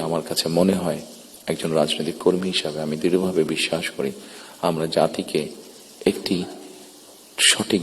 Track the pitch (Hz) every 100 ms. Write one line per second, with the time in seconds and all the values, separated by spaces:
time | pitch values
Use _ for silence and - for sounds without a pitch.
0 | 82 82 - 85 82 82 95 95 87 78
1 | - - - - - 80 85 78 76 -
2 | 78 - 90 90 92 87 78 76 76 78
3 | 90 90 92 85 76 78 - 82 - -
4 | - - - - - - - 80 80 80
5 | 78 - 95 78 76 - - - - -
6 | - 110 - 90 - - - - - -
7 | - - - - - - 104 98